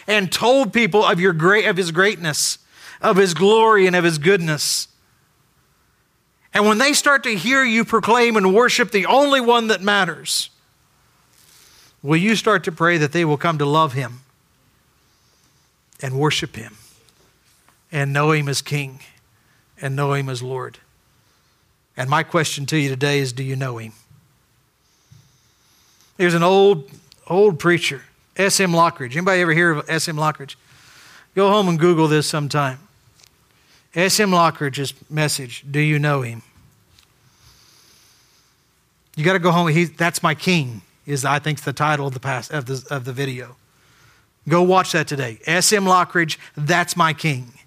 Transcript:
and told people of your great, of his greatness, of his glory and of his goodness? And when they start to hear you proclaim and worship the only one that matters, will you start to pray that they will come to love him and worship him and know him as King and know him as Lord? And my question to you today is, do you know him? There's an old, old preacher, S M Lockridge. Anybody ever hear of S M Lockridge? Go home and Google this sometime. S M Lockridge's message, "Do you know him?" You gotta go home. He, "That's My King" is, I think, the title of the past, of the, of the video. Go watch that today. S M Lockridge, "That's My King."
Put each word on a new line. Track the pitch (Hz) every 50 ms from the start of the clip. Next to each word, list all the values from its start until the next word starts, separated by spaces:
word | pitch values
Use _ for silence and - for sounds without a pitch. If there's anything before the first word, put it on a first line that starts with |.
| -
and | - 208 214 196 165
told | - - - 226 262 277 262 196 -
people | 240 233 196 160 208 208
of | 175 202 170
your | 175 190 175
great, | 156 156 180 202 214 190
of | 208 208 175
his | 190 165
greatness, | 160 160 190 208 214 170 170 160 143 - - - - - _ _ _ - - - - -
of | - 220 220
his | 180 196 185 170
glory | 147 190 196 214 226 226 220 214 202 190 185
and | 175
of | 180 170
his | 170 160 151
goodness? | 143 175 202 196 170 160 151 135 - - - - - - _ _ _ _ _ _ _ _ _ _ _ _ _ _ _ _ _ _ _ _ _ _ _ _ _ _ _ _ _ _ _ _ -
And | 202 208 214
when | 214 208
they | 262 285 294
start | - - 294 285 269 269
to | 254 220
hear | 190 156 226 262 269 262
you | 240 220 226 220
proclaim | - 226 226 - 196 226 247 233 233 226
and | 214 190 190 185
worship | 220 247 233 - - 247 -
the | - 202 175
only | 170 208 262 285 285 269 269
one | 240 233 240 233 226 220
that | 214 180
matters, | 185 202 202 202 190 170 156 139 147 - - - - - _ _ _ _ _ _ _ _ _ _ _ _ _ _ _ _ _ _ _ _ _ _ _ _ _ _ _ _ _ _
will | - 143 156 165
you | 180 220 226
start | - - 226 208 185 -
to | 196
pray | 165 - 170 165 175 165
that | 151 143 -
they | 170 170
will | 156 147 139
come | - 170 165 147
to | 147
love | 143 143 156 160 151 120
him | 139 135 117 120 123 _ _ _ _ _ _ _ _ _ _ _ _ _ _ _ _ _ _ _ _ _ _ _ _ _ _ _ _ _ _ _ _ _ _ _ _ -
and | 135 127 135
worship | 147 151 147 - - - -
him | 113 113 110 - - - - _ _ _ _ _ _ _ _ _ _ _ _ _ _ _ _ _ _ _ _
and | - 147 139 139 139
know | 143 147 156
him | 156 151 147 139
as | 139 -
King | - - 147 147 143 135 131 135 - - _ _ _ _ _ _ _ _ _ _ _ _ _ _
and | - 135 135
know | 139 147 143 139
him | 143 139 135
as | 131 117 123
Lord? | 127 131 127 127 120 113 - _ _ _ _ _ _ _ _ _ _ _ _ _ _ _ _ _ _ _ _ _ _ _ -
And | 127 131
my | 147 156
question | 156 - - 175 151 - - 143 143 123
to | 156 156
you | 143 139
today | 135 127 143 143 143 143
is, | 139 127 120
do | 131
you | 135 131 135
know | 131 135 131 123 113
him? | 113 110 110 _ _ _ _ _ _ _ _ _ _ _ _ _ _ _ _ _ _ _ _ _ _ _ _ - _ _ _ _ _ _ _ _ _ _ _ _ _ _ _ _ _ _ _ -
There's | 190 175 170
an | 170 170
old, | 180 190 196 196 202 202 156 143 - - - _ _ _ _ _
old | - 165 190 208 214 180 143
preacher, | - 175 175 160 170 - 143 127 - _ _ _ _ _ _ -
S | 190 196 185 -
M | 196 180
Lockridge. | 170 170 170 165 160 - 139 120 123
Anybody | 160 180 196 190 180
ever | 180 170
hear | 156 165 175 170
of | 160 147 - -
S | 160 165 - -
M | 160
Lockridge? | 151 156 156 147 - 139 135 - _ _ _ _ _ _ - - - - - - - - _ _
Go | 196 196 196
home | 202 214 202 180
and | 170 160
Google | 165 175 175 160 160 151
this | 151 151 147 -
sometime. | - 156 147 139 - 151 143 131 127 135 - _ _ _ _ _ _ _ _ _ _ _ _ _ _ _ _ _ _ _ _ _ _
S | 160 180 190 - -
M | 214 196
Lockridge's | 185 175 170 160 151 - 151 139 127 147 135 127 - - - _
message, | 147 156 156 147 - - 135 120 117 - - 143
"Do | 143 147
you | 151 151 151 147
know | 143 151 143 139
him?" | 127 117 117 113 - _ _ _ _ _ _ _ _ _ _ _ _ _ _ _ _ _ _ _ _ _ _ _ _ _ _ _ _ _ _ _ _ _ _ _ _ _ _ _ _ _ _ _ _ _ _ _ _ _ _ _ _ _ _
You | 156 151
gotta | 175 190 190
go | 170 180
home. | 165 175 175 165
He, | 147 170 175
"That's | 160 151 - 170 170 170 -
My | - 165 151
King" | - - 185 185 170 139 123 113 101 - _ _ _ _ -
is, | 143 139 127
I | 139 139 147
think, | - 156 151 147
the | - 151 131
title | - 151 151 151 143 143
of | 139 127
the | 127
past, | 117 135 131 123 113 -
of | - 151 127 120
the, | 135 131 - -
of | 147 139 120
the | 135 127
video. | 127 139 135 127 123 123 120 127 _ _ _ _ _ _ _ _ _ _ _ _ _ _ _ _ _ _ 147
Go | 151 175
watch | 180 180 185 185 180 -
that | - 170 147 -
today. | 151 135 131 120 110 110 - -
S | 160 180 175 - 214
M | 202 196
Lockridge, | 190 185 180 175 165 - 180 165 156 - - - - _
"That's | - 147 143 175 175 175 175 -
My | 175 165 160 151
King." | 156 - 156 139 123 123 120 - - _